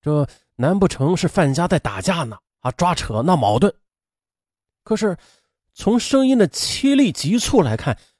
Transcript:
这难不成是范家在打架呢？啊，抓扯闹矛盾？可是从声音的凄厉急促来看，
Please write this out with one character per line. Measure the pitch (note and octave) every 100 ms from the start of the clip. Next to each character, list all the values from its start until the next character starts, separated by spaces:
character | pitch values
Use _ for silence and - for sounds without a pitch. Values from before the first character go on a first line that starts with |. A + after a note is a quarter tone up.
这 | - D3+ C#3 - _ -
难 | C3 F#3+
不 | F#3
成 | - C3+ F3+
是 | F3
范 | - D3
家 | C3+ -
在 | -
打 | - G2
架 | G2 F3
呢？ | B2 G2+ _ _
啊， | B2+
抓 | - F3+
扯 | F3 - A2
闹 | C#3+ F3+
矛 | G#2 G#2
盾？ | G3 - _ _ _ _ _ _ _ _ _ _
可 | - A3
是 | G#3+ F3 _ _ _ _ _
从 | - - A#3
声 | - C4+ C4
音 | C4
的 | G3
凄 | - - - C4+ C#4
厉 | B3+
急 | - C#3+ A3+
促 | - B3+
来 | C#3 A2
看， | - A#2 _